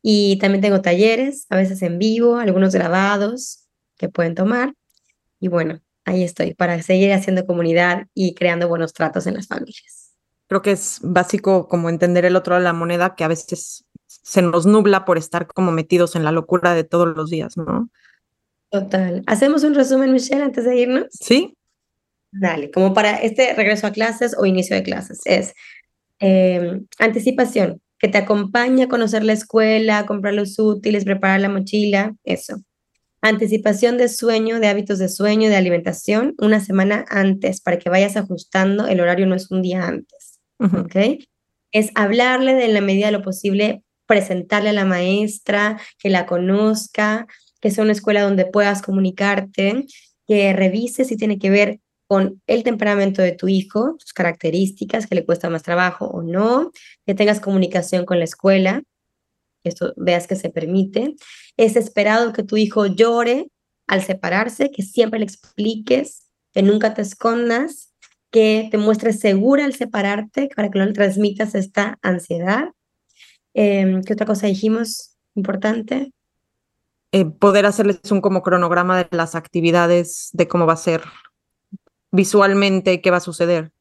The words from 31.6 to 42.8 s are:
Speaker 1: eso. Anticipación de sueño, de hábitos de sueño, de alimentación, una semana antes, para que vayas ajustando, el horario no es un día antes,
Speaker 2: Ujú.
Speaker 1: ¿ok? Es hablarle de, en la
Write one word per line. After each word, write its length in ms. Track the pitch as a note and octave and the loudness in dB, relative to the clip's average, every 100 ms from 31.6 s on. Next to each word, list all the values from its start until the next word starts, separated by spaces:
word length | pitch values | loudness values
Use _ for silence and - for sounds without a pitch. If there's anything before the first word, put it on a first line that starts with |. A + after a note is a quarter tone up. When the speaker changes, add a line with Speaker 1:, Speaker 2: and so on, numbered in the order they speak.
| G3 G#3+ G#3 G3 G#3+ G#3+ | -2 -2 0 0 -2 -8
Speaker 1:
eso. 380 | - - - - - _ _ _ _ _ | -6 -6 -6 -16 -18 _ _ _ _ _
Anticipación 760 | A3 G#3 A3 G#3+ G#3+ G3+ A#3+ B3 | 0 2 0 0 0 2 0 2
de 100 | A#3+ | 0
sueño, 520 | A#3 A#3 A3+ A3 A3+ | 0 0 0 0 0
de 80 | G#3+ | 0
hábitos 300 | G3+ G3+ G3 | 0 -2 -2
de 100 | F#3 | -2
sueño, 400 | F#3 G3+ G#3+ A3 | 0 0 4 4
de 80 | G3 | 4
alimentación, 800 | F#3 E3+ F3 E3+ - G#3+ C4+ - | 2 0 -2 -6 -2 0 0 0
una 220 | G#3+ G#3+ | 2 2
semana 440 | G3 F#3+ G3 G#3 - | 2 0 2 -2 -4
antes, 520 | G3+ G3 F#3+ F#3+ F#3+ | 0 0 0 -2 -4
para 180 | - F3 | -4 -2
que 120 | F3 | 0
vayas 260 | F#3 G3+ G3+ | 2 2 -2
ajustando, 720 | F#3+ F3 - F#3+ F#3+ G3+ A3+ | -6 -8 -4 0 2 0 0
el 140 | F#3 | 0
horario 260 | F3 F3+ F#3+ | 2 2 0
no 80 | |
es 160 | F3+ F#3 | 0 -2
un 120 | F#3 | -4
día 240 | F#3 F#3 E3+ | -2 -2 -4
antes, 520 | E2 - _ - _ _ _ | -6 -12 _ -20 _ _ _
Speaker 2:
Ujú. 200 | G3+ F#3 | 0 0
Speaker 1:
¿ok? 160 | F3 F#3 A3 D#4 - _ _ _ _ | -2 0 0 -2 -10 _ _ _ _
Es 180 | G#3+ G#3+ | -2 0
hablarle 600 | - G#3 A3+ B3 B3+ C4 | 0 0 2 2 2 2
de, 120 | C4 A#3 | 2 2
en 80 | |
la 60 | G#3 | 2